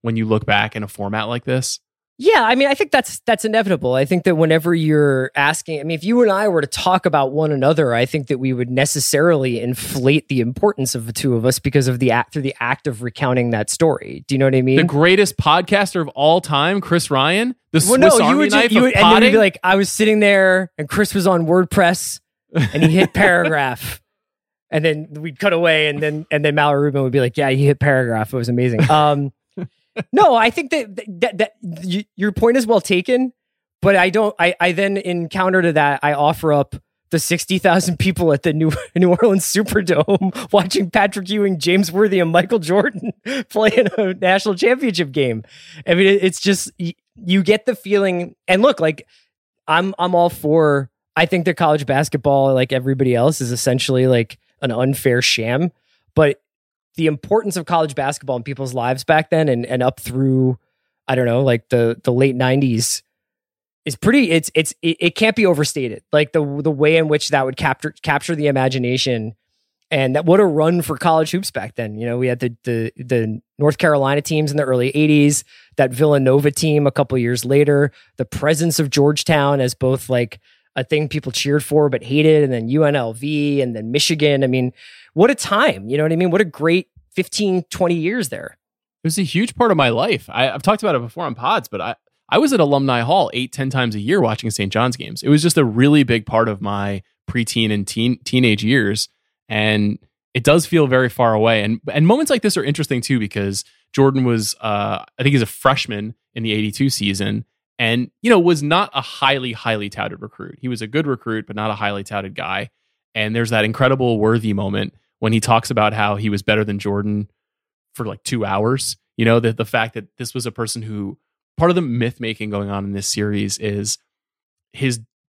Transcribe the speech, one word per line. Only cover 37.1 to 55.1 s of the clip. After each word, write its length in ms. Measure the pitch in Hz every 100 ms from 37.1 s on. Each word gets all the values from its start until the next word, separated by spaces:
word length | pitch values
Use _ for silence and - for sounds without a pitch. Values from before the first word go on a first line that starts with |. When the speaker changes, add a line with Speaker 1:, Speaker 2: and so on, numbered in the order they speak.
| 165
Speaker 2:
sixty 380 | - 170 - 190
thousand 400 | 190 175 180 160
people 340 | 190 180 170
at 100 | 143
the 100 | 170
New, 180 | 151 160 -
<laughs> 120 | - 175
New 200 | 180 175
Orleans 300 | 226 196 -
Superdome 1080 | 202 208 220 180 160 151 196 190 - -
<laughs> 0 |
watching 400 | 196 185 - 180
Patrick 380 | 220 196 202 180
Ewing, 300 | 208 202 175
James 320 | 160 190 170
Worthy, 280 | 185 214 190
and 120 | 165
Michael 280 | 170 - 233
Jordan 520 | 156 196 269 180 233 - 226
<laughs> 180 | 269 -
play 220 | 208 214 -
in 120 | 202 -
a 160 | 196
national 420 | 185 185 196 214 180
championship 560 | 254 254 254 170 147
game. 320 | 143 127 110 - - - 156 -
I 80 | 175
mean, 120 | 196
it, 160 | 196
it's 180 | 185 -
just 300 | 196 190 - -
y-, 140 | 170 - _ -
you 260 | 185 190
get 240 | 175 214 -
the 80 |
feeling. 640 | 220 190 202 196 180 175 - -
And 140 | 185
look, 180 | 196 185
like, 280 | 160 151 - _ _ _ _ _ -
I'm, 280 | 160 190 190
I'm 160 | 180
all 160 | 175 175
for. 640 | - 151 160 151 143 135 _ _ 160
I 100 | 165
think 200 | 185 170
that 100 | -
college 320 | 165 151 139
basketball, 680 | 135 - 139 143 139 135
like 180 | 131 127
everybody 440 | 135 127 135 131 117
else, 260 | 131 -
is 100 | 120
essentially, 540 | 123 139 127 - 127 131
like, 320 | 120 113 - _ _
an 100 | 127
unfair 520 | 113 131 135 135